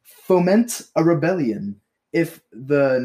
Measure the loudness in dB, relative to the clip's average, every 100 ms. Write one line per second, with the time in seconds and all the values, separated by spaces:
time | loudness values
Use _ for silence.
0 | _ -10 0 2 4 2 2 -4 -6 0
1 | 2 2 0 -2 -2 -4 -8 -12 _ _
2 | _ -4 -4 -8 _ -16 -2 0 2 0